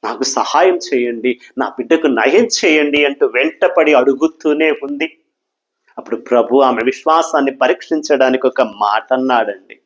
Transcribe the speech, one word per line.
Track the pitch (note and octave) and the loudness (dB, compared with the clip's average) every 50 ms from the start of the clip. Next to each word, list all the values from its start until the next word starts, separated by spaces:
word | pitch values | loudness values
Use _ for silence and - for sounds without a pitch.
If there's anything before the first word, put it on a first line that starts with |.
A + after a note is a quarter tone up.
| - | -6
నాకు | G#2+ A#2 - C3 | -8 -6 -4 -4
సహాయం | B2+ - - A2+ - - D3 F3 F#3+ F3+ | -4 -2 -2 -2 0 2 2 2 2 2
చేయండి, | F3 F3 - D3+ B2+ A#2+ A#2+ A#2+ A#2 A2 B2+ A#2+ - - - _ - | 0 -4 -4 -2 -2 -2 -2 -6 -4 -4 -4 -4 -4 -8 -16 _ -6
నా | C3 G#2 | -6 -6
బిడ్డకు | - - B2+ A#2 E3 D#3+ D#3+ | -6 -8 -2 0 0 0 2
నయం | D3 C3 A2 G#2+ B2+ D3 G3+ A#3+ | 0 0 2 0 2 4 2 2
చేయండి" | A3+ - - - F#3 D#3 D3+ D3+ D3 C#3+ D3 D3 | 2 -2 -2 0 2 2 2 0 0 0 0 0
అంటూ | C#3+ C#3 - D3+ | 0 0 0 -2
వెంటపడి | B2+ A2 B2 C#3 D#3+ - _ - F3 - F3+ D#3+ D3+ D3+ | 0 0 0 -2 -2 -2 _ -2 0 2 2 2 4 4
అడుగుతూనే | B2+ B2+ C3+ C3+ - D3+ D#3+ D#3+ _ - D#3 D3+ D3+ D#3+ D#3+ | 4 4 2 0 0 0 -2 -4 _ -2 -2 0 2 2 0
ఉంది. | D3 - C#3+ C#3 C#3+ C#3 D#3+ D#3+ - _ _ _ _ _ _ _ _ _ _ _ _ _ _ _ _ - | 0 -2 -6 -10 -8 -6 -8 -8 -10 _ _ _ _ _ _ _ _ _ _ _ _ _ _ _ _ -18
అప్పుడు | - - - | -12 -10 -10
ప్రభు | A2 - - A#2+ A#2+ A2+ - A#2+ C3+ | -10 -6 0 0 0 2 2 2 2
ఆమె | C#3 C3 B2 A#2 A2+ | 4 2 2 0 -2
విశ్వాసాన్ని | B2 C3 - - D#3+ D#3+ E3 D#3+ D#3+ - D3+ C#3 C#3 | -4 -4 -4 0 2 2 2 2 0 0 0 0 0
పరీక్షించడానికి | C3+ C3+ C3+ B2+ F#3 - - - E3 D#3 D3 - D3+ C3 C3 B2+ B2+ C3 - | -2 0 0 0 0 -2 -4 -6 -6 -6 -2 -2 0 2 2 2 0 0 -2
ఒక | C3 - - | -2 0 0
మాట | B2+ A2 G#2 G2+ G#2+ G#2 G#2 A2 - _ C3 | -2 -2 -2 -4 -2 -2 -2 -2 -2 _ -4
అన్నాడండి. | C3 C3 C3 B2+ A#2+ A2 G#2 G2+ F#2+ F#2+ _ - _ _ | -2 0 0 0 0 0 -2 -6 -10 _ _ -20 _ _